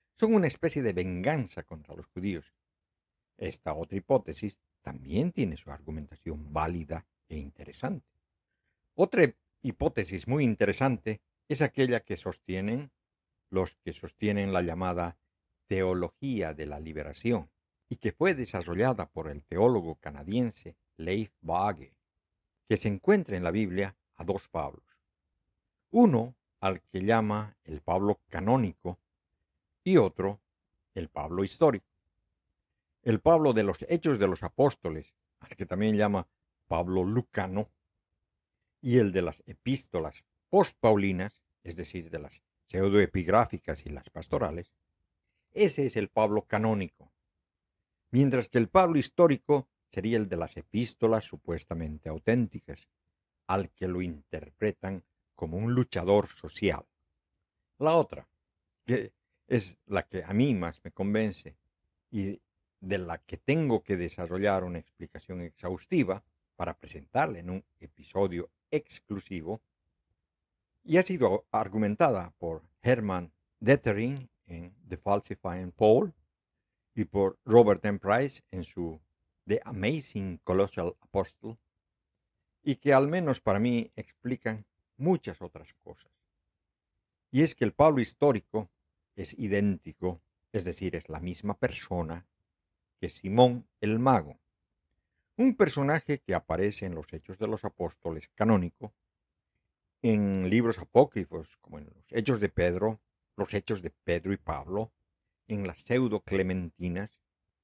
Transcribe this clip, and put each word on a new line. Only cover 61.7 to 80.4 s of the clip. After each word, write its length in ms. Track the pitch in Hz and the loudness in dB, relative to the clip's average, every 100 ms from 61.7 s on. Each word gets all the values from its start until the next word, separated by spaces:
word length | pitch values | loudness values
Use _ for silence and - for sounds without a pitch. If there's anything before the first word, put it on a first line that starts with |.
| _ _ _ _ | _ _ _ _
y 300 | 110 98 98 _ _ _ _ | -6 -6 -8 _ _ _ _
de 160 | 95 98 | -6 -4
la 220 | 87 82 | -4 -10
que 180 | - 80 | -12 -8
tengo 440 | - 156 151 110 | -2 0 2 0
que 140 | - 95 | 0 -4
desarrollar 720 | 85 - 85 90 101 95 90 | -4 -6 -6 -2 0 0 -2
una 140 | 85 | -8
explicación 600 | - - 85 - - 90 | -12 -18 -18 -16 -14 -12
exhaustiva 840 | 85 - 87 90 - 180 98 98 - _ _ - | -12 -10 -8 -8 -2 0 2 -2 -8 _ _ -8
para 160 | 85 | -8
presentarla 640 | - - - 71 120 143 95 | -8 -14 -20 -6 -2 -2 -4
en 100 | 87 | -10
un 140 | 95 - _ | -10 -12 _
episodio 680 | - - - 95 98 87 85 _ _ | -20 -20 -8 -2 0 -2 -8 _ _
exclusivo, 880 | 151 - - - 101 - 90 80 110 _ _ _ _ _ _ _ _ _ _ _ _ | -6 -6 -16 -12 -10 -8 -10 -8 -10 _ _ _ _ _ _ _ _ _ _ _ _
y 140 | - 165 | 2 2
ha 60 | |
sido 420 | 180 180 117 98 - | 2 2 2 2 -2
argumentada 840 | 110 107 107 104 107 160 101 87 - | -4 -2 -2 0 2 2 0 -6 -10
por 220 | 85 80 - _ | -10 -10 -12 _
Hermann 500 | 117 123 104 90 85 _ _ _ | 0 0 0 -4 -8 _ _ _
Dettering 680 | 113 139 120 101 117 139 127 _ - | 2 2 2 -2 -4 -6 -12 _ -18
en 260 | 85 87 104 - | -16 -16 -20 -16
The 80 | 92 | -6
Falsifying 760 | 101 101 - 98 92 90 90 | 0 0 -2 -10 -8 -8 -8
Paul 420 | - 107 117 196 - _ _ _ _ _ _ _ | 2 6 6 4 -6 _ _ _ _ _ _ _
y 120 | - - | -8 -4
por 340 | 98 95 - - | 0 0 -2 4
Robert 400 | 117 107 98 104 | 8 8 4 0
M. 140 | 101 | -4
Price 440 | 95 113 139 - _ | 0 0 0 -6 _
en 140 | 95 82 | -12 -10
su 340 | - 85 80 _ _ _ _ - | -8 -8 -10 _ _ _ _ -4
The 160 | 107 | -4
Amazing 760 | - 104 104 156 - 104 95 82 | -4 -4 -2 -4 -6 -8 -8 -6